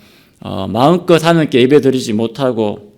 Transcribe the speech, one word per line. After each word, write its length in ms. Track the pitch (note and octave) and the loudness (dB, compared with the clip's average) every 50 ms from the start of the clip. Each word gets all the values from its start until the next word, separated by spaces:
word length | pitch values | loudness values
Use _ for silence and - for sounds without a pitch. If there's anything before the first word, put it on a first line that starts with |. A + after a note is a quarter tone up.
| _ _ _ _ _ _ _ _ - | _ _ _ _ _ _ _ _ -14
어, 240 | G2 G2 G2 G2 F#2+ | -12 -10 -8 -8 -6
마음껏 560 | G2 A2+ C3 D3 F3+ F3+ F3+ - E3+ D#3+ D#3+ | -2 0 2 2 2 2 2 2 2 2 2
하나님께 380 | E3+ E3+ E3 D#3 - - A#2+ | 2 2 2 0 0 2 2
예배드리지 520 | B2 B2+ D3 D3 C3 C3+ C3 B2+ A2+ A#2+ G#2+ | 4 4 4 4 2 2 0 -2 -2 -4 -4
못하고 800 | G#2+ A2+ A2+ A2+ - C#3 B2+ A#2+ A2 A2 G#2 G2 - - - _ | -4 -4 -4 -4 -4 -4 -4 -2 -2 -4 -4 -4 -8 -14 -20 _